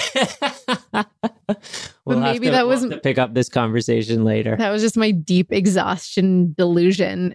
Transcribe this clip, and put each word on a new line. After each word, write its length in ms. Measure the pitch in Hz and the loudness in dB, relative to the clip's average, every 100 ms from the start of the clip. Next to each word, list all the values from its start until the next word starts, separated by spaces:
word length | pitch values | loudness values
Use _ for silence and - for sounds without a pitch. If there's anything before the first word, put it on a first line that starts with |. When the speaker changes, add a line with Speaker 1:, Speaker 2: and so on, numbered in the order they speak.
| - | -4
Speaker 1:
<laughs> 800 | 262 262 - 285 - - - - - - _ 240 - - 208 - - - _ | -2 -2 -4 -6 -6 -6 -6 -4 -6 -6 _ -10 -8 -8 -8 -8 -16 -16 _
We'll 140 | - 240 | -4 0
Speaker 2:
But 40 | |
Speaker 1:
have 100 | 269 | 0
Speaker 2:
maybe 120 | 240 247 | 0 0
Speaker 1:
to, 60 | |
Speaker 2:
that 100 | 254 | 2
Speaker 1:
we'll 80 | 247 | 2
have 60 | 254 | 0
Speaker 2:
wasn't 160 | 254 | -2
Speaker 1:
to 60 | - | -2
pick 200 | 139 131 | -2 0
up 160 | 123 | 0
this 140 | 120 123 | 0 0
conversation 760 | 131 113 113 117 117 110 113 | 0 0 0 0 0 0 0
later. 320 | 110 110 113 110 | 2 2 0 -2
Speaker 2:
That 140 | 208 | -2
was 120 | 214 | 0
just 140 | 220 226 | 0 2
my 140 | 220 | 2
deep 420 | 175 151 180 180 | 0 2 0 2
exhaustion 1000 | 202 190 185 190 185 - - 190 180 175 151 | 0 2 2 0 -4 -6 0 2 2 2 0
delusion. 760 | 175 170 175 190 190 185 180 | 2 4 2 2 -2 -2 -6